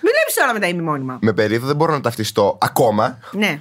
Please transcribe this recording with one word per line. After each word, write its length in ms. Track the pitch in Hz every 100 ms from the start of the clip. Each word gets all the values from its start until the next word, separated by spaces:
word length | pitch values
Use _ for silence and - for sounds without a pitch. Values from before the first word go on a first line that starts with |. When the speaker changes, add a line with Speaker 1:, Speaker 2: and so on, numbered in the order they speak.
| 359
Speaker 1:
Μην 60 | 587
βλέπεις 180 | 622 -
τώρα 140 | 277
με 60 | 220
τα 80 | 180
ημιμόνιμα. 500 | 175 165 143 131 123
Speaker 2:
Με 120 | 110
περίοδο 320 | 104 107 113 131
δεν 80 | 147
μπορώ 180 | 165
να 80 | 147
ταυτιστώ 560 | 120 113 107 - 101 -
ακόμα. 580 | 117 - 120 104 123 123 -
Speaker 1:
Ναι. 280 | 190 202 147